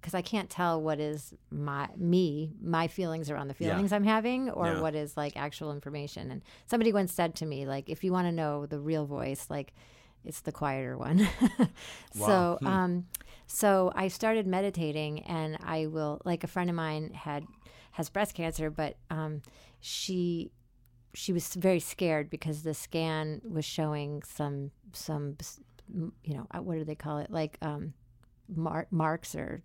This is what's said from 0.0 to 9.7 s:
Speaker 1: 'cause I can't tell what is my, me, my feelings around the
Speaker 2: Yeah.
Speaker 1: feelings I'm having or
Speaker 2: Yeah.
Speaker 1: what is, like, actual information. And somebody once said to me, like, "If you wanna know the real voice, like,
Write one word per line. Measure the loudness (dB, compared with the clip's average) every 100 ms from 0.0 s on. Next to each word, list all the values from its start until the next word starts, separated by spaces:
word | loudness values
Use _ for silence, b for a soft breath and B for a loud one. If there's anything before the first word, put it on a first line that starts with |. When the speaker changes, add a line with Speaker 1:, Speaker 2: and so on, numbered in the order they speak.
Speaker 1:
'cause | -2
I | -4
can't | 0 -2 -2
tell | 0 2 2
what | 2 0
is | 0 -4 -8 -18 -10
my, | -4 -2 -2 -4 0
me, | 4 6 4 0 -4 -6
my | 0 2 2
feelings | 0 -2 -2 -2
around | -4 -4
the | -2
Speaker 2:
Yeah. | 0
Speaker 1:
feelings | 2 2
I'm | 4
having | 4 4 2 0 -2
or | 0 0
Speaker 2:
Yeah. | 2
Speaker 1:
what | 0
is, | 0 -4 -2
like, | -4 -2
actual | -6 -4 -6
information. | -6 -6 -8 -8 -8 -8
And | -8 -12 B B
somebody | 6 6
once | 6 4
said | 2 0 0
to | -4
me, | -4 -2
like, | -4 -4
"If | -2
you | 2
wanna | 4 4
know | 2 0 0 -2
the | -4
real | 0 0 0
voice, | -2 -2 -4 -4
like, | -6 -6